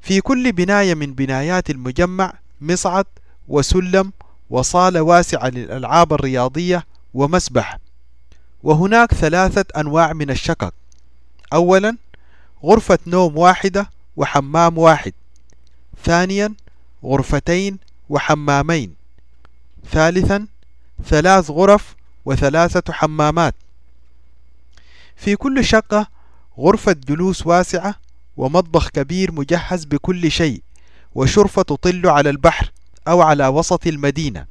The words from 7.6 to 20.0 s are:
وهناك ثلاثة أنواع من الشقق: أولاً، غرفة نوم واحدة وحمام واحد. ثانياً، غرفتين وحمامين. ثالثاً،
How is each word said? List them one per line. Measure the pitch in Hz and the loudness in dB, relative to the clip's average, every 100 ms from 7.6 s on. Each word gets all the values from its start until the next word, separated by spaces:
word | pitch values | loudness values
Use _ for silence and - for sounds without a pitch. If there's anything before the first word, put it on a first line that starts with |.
| 104 - - - - - - - - - | -4 -10 -16 -20 -20 -20 -20 -20 -20 -10
وهناك | - 156 190 226 233 | 0 2 4 4 4
ثلاثة | - 156 170 190 202 190 - | 2 2 2 2 0 -2 -4
أنواع | 151 151 165 | -2 2 0
من | 160 143 | 0 -4
الشقق: | 131 - 165 95 - - - - - - - - | -4 -4 -4 -4 -8 -20 -20 -20 -20 -20 -20 -2
أولاً، | 151 175 190 208 233 - - - - - - | 0 4 2 2 -6 -14 -20 -20 -20 -20 -12
غرفة | 147 220 - 180 - | 2 2 4 0 2
نوم | 180 175 151 | 0 2 4
واحدة | 175 180 196 190 196 - - - | 4 4 0 -2 -6 -10 -18 -6
وحمام | 143 143 139 160 170 165 | -2 -2 0 2 2 4
واحد. | 165 151 - - - - - - - - - - | 4 4 0 -14 -20 -20 -20 -20 -20 -20 -20 -10
ثانياً، | - 170 185 196 208 214 - - - - | -2 0 0 -2 -4 -6 -20 -20 -20 -16
غرفتين | - 135 131 147 - 175 196 196 - - - | -4 -4 -2 -4 -2 -2 -4 -8 -16 -20 -6
وحمامين. | 143 - 151 147 143 147 165 104 - - - - - - - - - - | -6 -2 -2 0 -2 0 -4 -4 -12 -20 -20 -20 -20 -20 -20 -20 -20 -6
ثالثاً، | 160 | 0